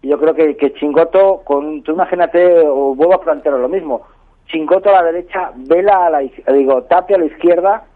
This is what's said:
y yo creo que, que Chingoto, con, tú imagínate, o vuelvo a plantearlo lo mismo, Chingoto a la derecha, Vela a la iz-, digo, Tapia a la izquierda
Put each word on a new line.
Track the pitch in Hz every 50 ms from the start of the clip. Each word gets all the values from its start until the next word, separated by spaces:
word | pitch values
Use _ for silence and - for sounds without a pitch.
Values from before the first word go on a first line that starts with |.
y | -
yo | 135 151 147
creo | 147 156 151
que, | 151 160 151 143
que | 147 147 135 -
Chingoto, | - 147 147 143 156 165 165 - 190 196 196 190 190 -
con, | - 143 143 147 151 156 147 123
tú | -
imagínate, | 156 175 180 - - 180 175 - - 175 180 180 175 170 160
o | 151 139 139 139 139 135
vuelvo | 127 156 175 190
a | 185
plantearlo | 185 165 151 143 - 156 139 127
lo | 123
mismo, | 127 170 190 165 151 127 113 - - _ _ _ _ _ _ _
Chingoto | _ - 160 156 147 175 190 190 202
a | 196 185
la | 170 165
derecha, | 165 180 175 175 - 190 180 - -
Vela | 127 131 135 160 175 185 208 202 185 180
a | 170
la | 160 147 139
iz-, | 127 - - - - 135
digo, | 139 135 131 135 127 123
Tapia | - 175 175 180 - 196
a | 190
la | 170
izquierda | 151 - - - 175 175 170 180 196 202 226 - _ _